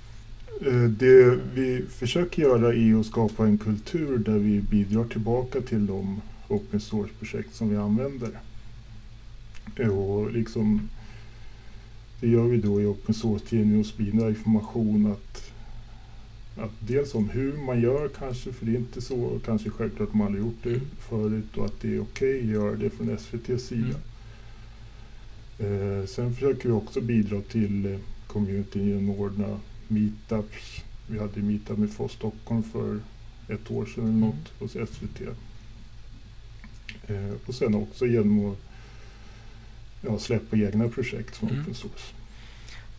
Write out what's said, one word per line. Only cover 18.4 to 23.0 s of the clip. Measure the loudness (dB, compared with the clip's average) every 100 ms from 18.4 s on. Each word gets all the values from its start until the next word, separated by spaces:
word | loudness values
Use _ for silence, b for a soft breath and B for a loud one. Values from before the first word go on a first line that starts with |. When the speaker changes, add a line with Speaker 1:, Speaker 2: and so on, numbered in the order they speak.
| -6
Speaker 1:
för | -4 0
det |
är | 0
inte | 0 -6
så | -4 -2 0 -2
kanske | 0 0 0
självklart | -4 -4 -2 0
man | 2 2
har | 0
gjort | -2 -4
det | -2
Speaker 2:
Mm. | -2 -2 -10
Speaker 1:
förut, | -6 -2 0 0 -2 0
och |
att | -2 0
det | -2 -2
är |
okej | -2 0 2 2
att | 2
göra | 2 2 0
det | -2
från | -2